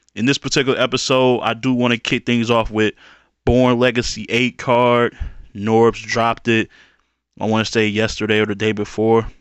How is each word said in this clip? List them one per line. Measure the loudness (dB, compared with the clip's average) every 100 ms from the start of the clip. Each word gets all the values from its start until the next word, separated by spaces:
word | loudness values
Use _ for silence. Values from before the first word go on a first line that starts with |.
| _
in | -4 -2
this | -2
particular | -2 -2 0 0
episode, | -2 -2 0 2 2 0
I | -2
do | -4 -2
wanna | 0 0 0
kick | -2 -4
things | -2 -2 2
off | 0 0
with | 0 0 -2 -18 -20 _ _
Born | 0 4 4 4
Legacy | 2 0 -4 -6 -4
eight | -2 -2 -4
card. | 0 2 4 2 0 -4 -10 -12 -16
Norbs | -8 0 4 4 2
dropped | -6 -2 -2 -2 0
it, | 0 -2 _ _ _ _ _ _ -8
I | -2
wanna | -2
say | 0 0 0
yesterday | 0 -4 -4 -2 0
or | 0
the |
day | -2 -4
before. | -4 -6 -2 2 2 0 -12